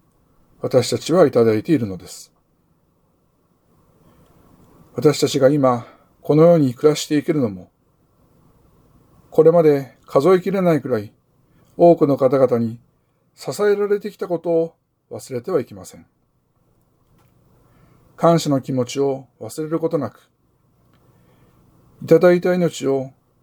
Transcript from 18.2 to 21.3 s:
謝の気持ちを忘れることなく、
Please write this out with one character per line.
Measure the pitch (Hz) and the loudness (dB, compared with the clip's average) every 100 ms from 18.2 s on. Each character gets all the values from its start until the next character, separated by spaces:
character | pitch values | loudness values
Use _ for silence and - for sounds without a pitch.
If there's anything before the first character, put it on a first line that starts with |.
| 170 170 | 0 2
謝 | 160 | 0
の | 139 | -4
気 | - | -4
持 | 131 120 | -6 -6
ち | 139 | -4
を | 139 135 131 _ | -4 -4 -10 _
忘 | 110 - | -16 -12
れ | 156 | -8
る | 160 | -6
こ | 160 | -4
と | 160 | -4
な | 135 | -8
く、 | - _ _ _ _ _ _ _ _ _ _ _ | -12 _ _ _ _ _ _ _ _ _ _ _